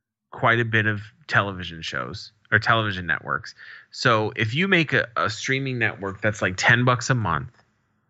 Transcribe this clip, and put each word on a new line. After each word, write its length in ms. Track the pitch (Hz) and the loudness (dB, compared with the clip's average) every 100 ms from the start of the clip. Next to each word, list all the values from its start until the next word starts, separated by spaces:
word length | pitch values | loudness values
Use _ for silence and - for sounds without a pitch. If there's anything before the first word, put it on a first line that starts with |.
| _ _ _ | _ _ _
quite 260 | - 123 117 | 0 2 2
a 60 | |
bit 220 | 117 110 107 | 2 2 2
of 140 | 104 104 _ - | -2 -8 _ -2
television 540 | 117 101 92 87 82 | 0 0 -6 -10 -10
shows, 500 | 80 67 64 92 - _ _ | -8 -8 -8 -10 -14 _ _
or 80 | - | 0
television 480 | - 117 107 92 85 | 4 2 2 -2 -4
networks. 480 | 73 - 69 - - - - _ | -4 -4 -6 -6 -18 -20 -20 _
So 420 | - 131 110 107 - | 0 2 4 2 -2
if 180 | 110 | -2
you 140 | 135 196 | 0 2
make 240 | 180 156 | 2 2
a, 160 | 123 - - | 0 0 -2
a 120 | 92 | -2
streaming 480 | - - 135 135 123 | -4 -4 -2 -2 0
network 420 | 110 - 98 95 | 0 0 -8 -2
that's, 200 | 107 107 | -2 0
like, 120 | 98 98 | -2 0
ten 280 | - 120 | 2 4
bucks 260 | 123 120 - | 4 2 0
a 40 | |
month, 360 | 127 98 78 - - _ _ _ _ _ | 0 0 -2 -6 -16 _ _ _ _ _